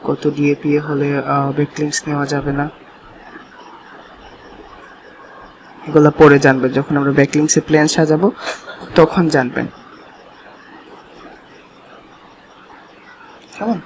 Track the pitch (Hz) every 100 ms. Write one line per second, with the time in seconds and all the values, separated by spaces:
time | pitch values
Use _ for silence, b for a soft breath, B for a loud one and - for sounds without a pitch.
0 | - 143 147 143 143 143 151 147 147 143
1 | 143 143 135 143 139 139 147 - 151 -
2 | 156 147 139 143 143 139 151 - - -
3 | - - - - - - - - - -
4 | - - - - - - - - - -
5 | - - - - - - - - - 156
6 | 147 - 151 139 143 131 131 135 143 147
7 | 139 139 139 151 151 160 156 156 151 -
8 | 156 156 196 - B B B - - -
9 | 160 - 165 147 123 127 123 - - -
10 | - - - - - - - - - -
11 | - - - - - - - - - -
12 | - - - - - - - - - -
13 | - - - - - - 214 190